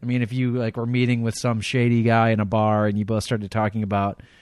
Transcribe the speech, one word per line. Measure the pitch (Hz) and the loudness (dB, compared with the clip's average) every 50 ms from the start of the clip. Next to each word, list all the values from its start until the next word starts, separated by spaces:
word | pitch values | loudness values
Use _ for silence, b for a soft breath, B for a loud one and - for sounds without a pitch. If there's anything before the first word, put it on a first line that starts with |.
I | - | -6
mean, | 120 123 123 | -2 -2 0
if | 120 104 123 | -2 -2 -2
you, | 127 127 123 120 | -2 -2 0 0
like, | 127 117 113 - 123 | 0 -2 -2 -4 -4
were | 117 | -4
meeting | 117 123 123 123 120 123 117 | -2 0 2 2 2 2 0
with | 117 113 107 - | 0 -2 -4 -2
some | - 123 117 110 | -2 -2 -2 -2
shady | 101 - - 127 120 120 120 117 113 | -4 -2 0 2 2 4 4 4 4
guy | 117 113 117 113 113 | 4 4 4 4 4
in | 113 107 | 2 2
a | 107 | 0
bar | 95 104 110 107 107 107 107 107 107 | 0 0 0 2 2 2 2 2 0
and | 101 104 | 0 -2
you | 104 | -2
both | 98 113 107 - | -2 -2 -4 -2
started | - 123 107 104 95 | -2 -4 -4 -4 -4
talking | - 113 110 107 101 110 107 | -4 -2 -2 -2 -2 -4 -4
about, | 98 104 101 98 101 95 b b b b b | -2 0 0 0 -2 -4 b b b b b